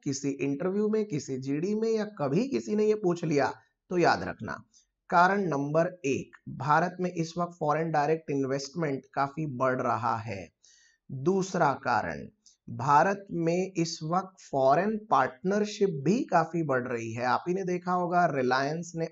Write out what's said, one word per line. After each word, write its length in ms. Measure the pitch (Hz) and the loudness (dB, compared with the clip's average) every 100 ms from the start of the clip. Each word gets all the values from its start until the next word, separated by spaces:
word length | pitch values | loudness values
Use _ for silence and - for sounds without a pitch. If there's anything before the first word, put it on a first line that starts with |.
किसी 240 | 147 135 143 | -6 -4 -4
इंटरव्यू 600 | 139 139 143 180 202 214 | -2 -2 -2 -2 0 0
में, 160 | 220 | 0
किसी 340 | 208 147 - 127 | -2 -4 -6 -6
जीडी 360 | 135 143 185 | -4 -2 -2
में 160 | 214 226 | -2 0
या 140 | 220 | 0
कभी 440 | 208 - 143 160 269 | -2 -4 0 0 0
किसी 280 | 233 220 208 | -2 -2 0
ने 80 | |
ये 100 | 214 | 2
पूछ 300 | 214 180 170 | 2 2 0
लिया 300 | 160 143 127 - _ _ - | 0 2 2 -2 _ _ -4
तो 80 | 180 | 2
याद 240 | 147 101 | 4 4
रखना। 420 | 85 - 98 71 - _ _ _ - | 0 -8 -8 -10 -14 _ _ _ 0
कारण 320 | 175 180 202 180 | 6 6 4 0
नंबर 520 | 143 143 156 170 - 139 | 0 0 2 0 0 -2
एक, 240 | 117 - - - | -2 -4 -14 -14
भारत 480 | - 139 151 180 180 | -6 0 2 2 -2
में 120 | 175 | -4
इस 220 | 175 165 175 | -4 -4 -4
वक्त 180 | 175 - | -6 -4
फॉरेन 300 | 151 151 165 | -2 0 0
डायरेक्ट 400 | 151 147 160 - | 0 2 0 -2
इन्वेस्टमेंट 720 | 139 131 139 - 175 156 135 - | -2 -2 -2 -6 -4 -4 -4 -6
काफी 320 | 139 139 160 151 | -4 -4 -4 -6
बढ़ 340 | 123 131 127 | -2 0 0
रहा 360 | 123 113 117 113 | 0 0 0 -2
है। 320 | 110 101 85 _ _ _ _ _ - | -4 -10 -12 _ _ _ _ _ -14
दूसरा 600 | 131 151 196 185 180 147 | -4 0 0 0 0 2
कारण, 540 | 131 127 110 87 73 - _ _ _ - | 0 0 -2 -2 -6 -10 _ _ _ -14
भारत 560 | 117 131 143 185 202 - | -4 4 6 6 2 -4
में 400 | 170 165 175 190 175 | -2 0 0 -2 -2
इस 240 | 165 - | -2 -4
वक्त 400 | 156 175 185 - - | -2 -2 -4 -12 -6
फॉरेन 500 | 139 135 151 202 214 - | 2 4 4 2 -2 0
पार्टनरशिप 800 | 135 131 - 185 208 208 - 190 | 2 2 0 -2 0 -2 0 0
भी 360 | 151 139 240 | 0 0 0
काफी 380 | 311 170 165 170 | 2 2 2 -2
बढ़ 260 | 151 127 123 | 0 0 0
रही 240 | 120 117 | -4 -4
है। 120 | 117 | -4
आप 200 | 123 120 175 | 0 0 0
ही 60 | |
ने 100 | 185 | -2
देखा 280 | 180 180 180 | -2 -4 -2
होगा, 340 | 180 175 175 170 | -2 0 2 2
रिलायंस 680 | 139 127 131 139 165 170 165 | 2 2 2 0 -4 -6 -6
ने 100 | 165 | -4